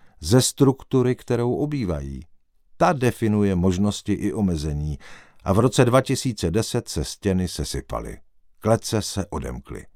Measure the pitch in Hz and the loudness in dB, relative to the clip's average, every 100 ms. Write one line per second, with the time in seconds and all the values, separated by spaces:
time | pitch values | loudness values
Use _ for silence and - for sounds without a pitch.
0 | - _ 82 123 - - 135 135 - 131 | -18 _ 4 4 4 4 4 4 0 0
1 | 123 123 - 120 120 123 147 147 95 76 | 2 -2 -2 -2 0 -2 -4 -4 -4 -4
2 | 69 67 - - _ _ _ - 175 147 | -6 -12 -14 -20 _ _ _ 0 0 2
3 | 123 - 110 104 101 90 95 90 104 - | 0 2 0 2 2 4 2 2 0 -2
4 | - 101 104 107 98 80 76 73 76 69 | -4 -2 -2 0 0 0 -2 -4 -4 -6
5 | - - - _ 101 98 127 - 117 127 | -10 -20 -20 _ 0 2 4 4 4 4
6 | 131 131 135 107 85 98 110 123 - 82 | 2 -2 -4 -2 -2 -2 -2 -4 -4 -6
7 | 69 - 101 92 90 - 69 65 - 57 | -6 -4 -2 0 -2 -4 -6 -8 -8 -8
8 | 55 52 - _ _ _ 107 113 - 107 | -8 -14 -20 _ _ _ 0 0 0 -4
9 | - 98 - 78 64 62 - 52 - | -4 -6 -6 -8 -8 -10 -12 -16 -16